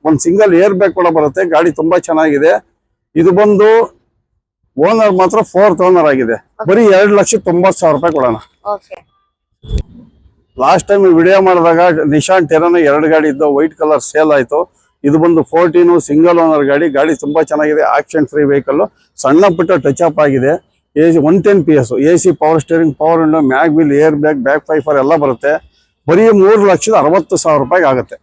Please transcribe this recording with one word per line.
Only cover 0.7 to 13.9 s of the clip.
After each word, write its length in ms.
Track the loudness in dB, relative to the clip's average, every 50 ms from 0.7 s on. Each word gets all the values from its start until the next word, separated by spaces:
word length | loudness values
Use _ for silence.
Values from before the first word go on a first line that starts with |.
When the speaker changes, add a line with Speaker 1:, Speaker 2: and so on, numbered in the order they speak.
| 0 0
Speaker 1:
ಬ್ಯಾಗ್ 160 | -2 -2 -2 -2
ಕೂಡ 100 | -2 0 0
ಬರುತ್ತೆ. 260 | 0 -2 -2 -2 -4 -4 -2
ಗಾಡಿ 180 | 0 0 0 0 -2 -4
ತುಂಬಾ 160 | -4 -2 -2 -2 -2
ಚೆನ್ನಾಗಿದೆ. 460 | -2 -4 -2 -2 -2 -2 0 0 0 0 0 _ _ _ _ _ _ _ _ _ _ _ 0
ಇದು 100 | 0 0 2 2
ಬಂದು 300 | 2 2 2 2 2 2 2 2 0 -4 _ _ _ _ _ _ _ _ _ _ _ _ _ _ _ _ _ -2 -2
ಓನರ್ 280 | 0 0 2 0 0 2 0
ಮಾತ್ರ 180 | 0 0 0 -2 -4 -2
ಫೋರ್ತ್ 280 | 0 2 2 2 2 2 0
ಓನರ್ 220 | 2 2 2 2 2
ಆಗಿದೆ. 260 | 0 0 -2 -4 -4 -6
Speaker 2:
ಓಕೆ. 280 | _ _ _ _ -2 0
Speaker 1:
ಬರೀ 140 | 0 2 4 4 4
ಎರಡು 180 | 4 2 2 2 0
ಲಕ್ಷದ 220 | 0 0 -2 -4 -2 -2
ತೊಂಬತ್ತು 300 | -2 0 0 0 -2 0
ಸಾವಿರ 140 | 0 0 0 0
ರೂಪಾಯಿ 160 | -2 -2 -2
ಕೊಡೋಣ. 200 | 0 -2 -2 -4 -4 -10 _ _ _ _ -10
Speaker 2:
ಓಕೆ. 240 | -10 -10 _ _ -20 -20 _ _ _ _ _ _ _ _ _ _ _ _ _ -10 -10 -10 -10 _ -18 -20 -20 _ _ _ _ _ _ _ _ _ _ -4
Speaker 1:
ಲಾಸ್ಟ್ 240 | 0 0 0 0 0 -2
ಟೈಮ್ 160 | 0 2 2 4 4 4
ವಿಡಿಯೋ 180 | 4 4 2 2 2 2
ಮಾಡಿದಾಗ 320 | 2 2 2 2 2 2 2 2 0 0 -2 0 0
ನಿಶಾನ್ 300 | -2 0 0 0 0 0 0
ಟೆರನೋ 300 | 0 0 0 0 0 2 2 2
ಎರಡು 160 | 0 0 0 0 0
ಗಾಡಿ 140 | 0 0 -2 -2
ಇದ್ದು, 140 | -2 -2 0 0
ವೈಟ್ 180 | 0 -2 -2 -4 _
ಕಲರ್ 240 | -2 -2